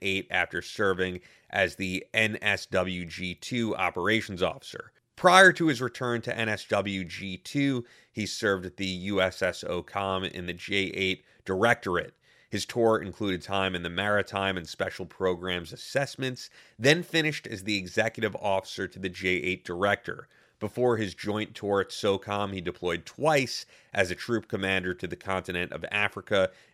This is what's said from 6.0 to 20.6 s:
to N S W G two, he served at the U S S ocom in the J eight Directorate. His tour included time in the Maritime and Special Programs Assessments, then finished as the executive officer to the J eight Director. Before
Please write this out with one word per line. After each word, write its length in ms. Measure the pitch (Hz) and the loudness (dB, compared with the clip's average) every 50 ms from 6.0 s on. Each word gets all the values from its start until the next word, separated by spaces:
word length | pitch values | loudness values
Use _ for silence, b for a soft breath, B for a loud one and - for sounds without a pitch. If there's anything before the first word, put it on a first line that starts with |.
| 131 123 120 117 | -2 0 0 -2
to 140 | 113 - - | -2 -4 -2
N 140 | - 113 110 | -2 0 0
S 160 | 107 101 - | 0 -2 -2
W 380 | - 104 101 98 104 98 95 92 | 0 0 2 2 2 -2 -2 -4
G 340 | 82 87 - 98 98 92 90 | -6 -8 -10 -8 -8 -8 -10
two, 480 | - - - 143 143 139 135 123 120 B B B B B | -10 -4 0 2 2 2 2 0 -4 B B B B B
he 140 | B - 104 | B -6 -4
served 400 | 92 - - - 104 98 95 90 | -4 -4 0 2 2 2 2 0
at 120 | 92 - - | -8 -8 -6
the 80 | 98 | -4
U 360 | 95 92 90 87 101 101 95 | -4 -4 -4 -4 -2 2 2
S 200 | 92 92 87 - | 2 2 2 0
S 220 | 95 90 87 - - - | -2 -2 -2 -4 -6 -4
ocom 640 | 87 87 85 - - 101 98 98 95 92 92 90 | -4 -4 -6 -6 -4 -4 -2 0 0 0 -2 -4
in 160 | - - 90 87 | -6 -6 -8 -8
the 60 | 87 | -8
J 220 | 90 - - 98 | -8 -6 -4 -2
eight 480 | 98 98 92 - - 98 92 90 - b b b b b | -2 -2 -2 -2 -2 0 0 -2 -4 b b b b b
Directorate. 680 | - 95 92 107 117 120 - - 101 90 85 80 - - _ b b b b b b | -4 0 2 4 4 4 4 2 -2 -2 -2 -2 -4 -12 _ b b b b b b
His 160 | - 104 - | -6 -6 -6
tour 360 | - - 123 117 113 110 104 | -4 0 4 4 6 4 4
included 400 | 73 98 90 - - 101 95 87 | 2 -4 -6 -4 -2 -2 -2 -2
time 340 | - - 95 98 95 95 92 | -4 -4 -2 0 0 0 -2
in 80 | 87 85 | -2 -6
the 60 | 85 | -4
Maritime 680 | 87 90 98 104 104 101 98 - - 98 98 98 95 90 | -4 -2 0 2 2 0 0 -2 -2 -2 0 0 -2 -2
and 100 | 82 78 | -6 -8
Special 380 | - - 95 92 - - 95 | -6 -4 -4 -4 -4 -8 -12
Programs 680 | 85 - - 95 92 90 85 87 92 90 87 85 80 | -12 -6 -2 0 0 0 0 -2 -4 -4 -4 -4 -8
Assessments, 800 | 78 - - - - 139 139 135 - - 131 131 127 - - - B B B B B B | -12 -16 -14 -4 -2 -2 -2 -2 -6 -6 -6 -6 -6 -8 -12 -18 B B B B B B
then 240 | 110 135 151 170 | 4 4 4 4
finished 460 | 175 - - 165 156 156 147 - - - | 2 0 0 0 0 0 -2 -4 -8 -10
as 160 | - 98 92 | -12 -8 -4
the 140 | 104 104 101 | -2 -2 -2
executive 580 | 92 90 - - 107 117 - - 110 107 95 - | -2 -2 0 0 0 0 0 0 -2 -2 -2 -2
officer 500 | - 104 95 95 95 - - - 101 92 | -2 0 0 0 0 -4 -6 -6 -6 -6
to 120 | - - | -6 -6
the 100 | 95 95 | -6 -6
J 220 | 90 90 95 90 | -6 -2 0 0
eight 340 | 92 87 - 90 90 90 - | 0 2 0 -2 -4 -4 -6
Director. 640 | - 87 87 95 101 101 - - - - 76 - - b b b b b | -8 -4 0 2 2 2 0 -2 -10 -10 -10 -12 -18 b b b b b
Before 380 | b | b